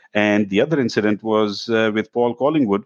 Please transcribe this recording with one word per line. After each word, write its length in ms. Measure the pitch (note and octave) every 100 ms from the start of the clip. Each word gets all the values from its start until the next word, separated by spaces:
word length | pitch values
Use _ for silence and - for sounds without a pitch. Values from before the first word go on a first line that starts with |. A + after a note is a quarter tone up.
| _
And 340 | G#2 G#2 G#2 G2+
the 140 | G2
other 180 | D3+ D#3
incident 420 | A#2 A#2 G#2 G#2
was, 460 | A2 A2 G#2+ G2 -
uh, 220 | A2+ A2
with 180 | G#2+ G#2+
Paul 200 | A#2+ A#2+
Collingwood, 500 | A#2 C#3 D#3+ A#2 G2+